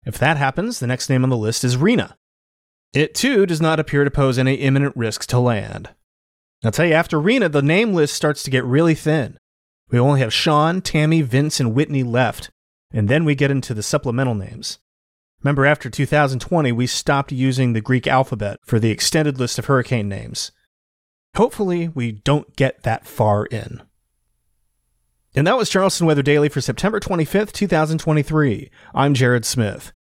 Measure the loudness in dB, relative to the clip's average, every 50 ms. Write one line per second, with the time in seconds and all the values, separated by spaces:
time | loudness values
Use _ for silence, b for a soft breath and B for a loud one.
0 | _ -10 -6 -2 0 0 0 0 -2 -2 -2 -2 -6 -6 -6 -6 -4 -4 -4 -4
1 | -2 -2 0 2 2 2 0 -2 -2 -4 -4 -2 -2 -2 0 2 2 2 2 2
2 | -2 -4 -12 _ _ _ _ _ _ _ _ _ _ _ _ _ _ _ -2 -2
3 | -2 0 -2 -2 0 2 4 4 2 2 2 0 2 2 2 0 -2 0 0 2
4 | 2 2 2 2 2 2 2 2 2 2 0 0 2 2 2 2 2 0 -2 -4
5 | -4 -4 -4 -6 -6 -2 0 2 2 2 0 -2 -4 -8 -10 -12 -14 -14 -20 _
6 | _ _ _ _ _ _ _ _ _ _ _ _ -4 -2 0 2 2 4 4 2
7 | 2 0 -2 0 2 2 2 2 2 2 0 2 2 2 2 2 2 2 2 2
8 | 0 0 0 -2 -2 -2 -2 -2 -4 -2 -2 -2 0 2 2 4 4 4 2 2
9 | 0 0 0 0 -2 -4 -8 -18 _ _ _ _ _ _ _ _ _ _ 2 2
10 | 4 4 4 2 2 0 0 -2 0 2 2 2 2 2 0 -2 -6 -2 0 0
11 | 2 2 2 2 2 2 2 0 0 0 0 -2 -2 0 2 0 0 0 0 -2
12 | -2 0 0 0 0 0 -2 -6 -14 -18 _ _ _ _ _ _ _ _ -2 -2
13 | 0 2 2 2 2 2 2 2 2 0 0 -2 -2 -4 -6 -6 -4 -2 -2 -2
14 | -2 -2 -2 0 0 0 -2 -4 -6 -8 -12 -14 -12 -12 -14 _ _ _ _ _
15 | _ _ _ _ _ _ _ _ -2 -2 0 2 2 2 2 0 -4 -10 -4 -4
16 | -2 0 2 2 2 2 0 -4 -4 -2 0 0 0 0 0 0 -2 -2 -2 -4
17 | -2 0 0 -2 -2 -4 -4 -2 0 0 2 2 0 0 0 -2 0 0 0 0
18 | 2 2 2 2 0 0 -4 -6 -6 -8 -8 -10 _ 0 0 2 2 2 0 0
19 | -2 0 0 2 0 0 0 -2 -4 -4 -4 -6 -2 0 0 0 0 0 -2 -2
20 | -2 -4 -6 -8 -10 -10 -10 -10 -10 -10 _ _ _ _ _ _ _ _ _ _
21 | _ _ _ _ _ _ _ 0 0 0 0 -4 -2 -2 -2 -2 -2 -4 -4 -4
22 | -4 -4 -6 -4 _ 0 0 0 0 _ _ 0 0 0 0 _ -4 -4 -4 -4
23 | _ -16 -2 0 2 2 2 2 0 -4 -6 -10 -10 -10 -16 -18 -20 _ _ _
24 | _ _ _ _ _ _ _ _ _ _ _ _ _ _ _ _ _ _ _ _
25 | _ _ _ _ _ _ _ 0 2 2 2 2 0 0 0 2 2 2 0 2
26 | 2 2 2 2 4 2 4 4 2 2 0 -2 -4 -4 -4 -2 -2 -2 -2 -2
27 | -4 -2 -2 -2 -2 0 0 -2 -2 -2 -4 -4 -2 0 2 2 2 0 -2 -2
28 | 0 0 0 0 0 0 2 2 2 2 0 -2 -6 -14 B B B B B 0
29 | 2 2 4 4 4 2 2 2 0 -2 -2 -2 -2 -2 -2 -8 -16 -20 -20 _